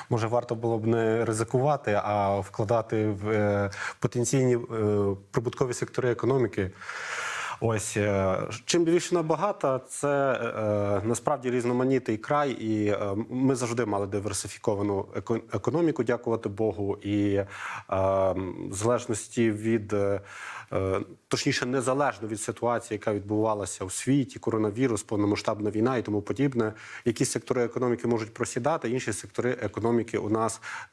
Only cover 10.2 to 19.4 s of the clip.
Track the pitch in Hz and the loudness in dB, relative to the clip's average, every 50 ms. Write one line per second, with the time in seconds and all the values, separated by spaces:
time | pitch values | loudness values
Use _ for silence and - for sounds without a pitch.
10.2 | 139 135 117 - 117 117 - 110 110 107 104 104 101 101 104 98 107 113 117 - | 2 2 2 0 0 -2 -2 -2 0 2 2 2 2 2 0 0 0 0 -2 0
11.2 | - 151 147 127 123 123 123 123 117 123 123 123 127 135 135 123 - 117 110 107 | 0 -2 -2 0 0 0 0 0 2 2 2 2 2 4 2 2 2 0 -4 -2
12.2 | - - 147 147 147 135 113 - 110 110 110 107 104 104 101 - 104 101 98 107 | 0 0 2 2 2 0 -2 -2 -2 0 0 2 2 2 2 0 0 -2 -2 -2
13.2 | 117 - 127 127 135 131 135 117 120 113 117 123 117 104 104 101 101 95 104 101 | -4 -4 -2 2 2 2 2 2 0 -2 0 0 0 0 0 0 0 0 -2 -2
14.2 | 98 104 95 - - 98 - - - 117 104 98 104 104 98 95 - - - - | -2 -2 -4 -4 -6 -8 -8 -4 -2 0 0 0 0 0 0 0 -2 -4 -6 -6
15.2 | - - 113 - - - 117 101 - 123 131 170 175 156 - - 113 123 120 117 | -2 -2 -2 -2 -2 -4 -4 -2 -2 0 2 2 2 2 2 0 0 0 0 0
16.2 | - 120 113 110 - 104 98 107 110 107 95 104 101 98 98 - - 101 104 101 | 0 -2 -2 0 -2 -4 -2 0 0 0 0 -2 -2 -2 -2 -4 -2 0 2 2
17.2 | 101 101 98 98 98 - - - - - - - - - 95 95 95 95 98 95 | 2 4 2 2 0 -2 -6 -10 -10 -10 -10 -10 -6 -2 0 2 2 2 4 4
18.2 | 95 92 92 92 95 90 - 85 90 92 98 98 107 120 123 110 - - 107 - | 2 2 0 0 -4 -6 -6 -8 -8 -8 -6 -2 0 2 2 0 0 -2 -4 -4
19.2 | - - - 123 | -4 -4 0 2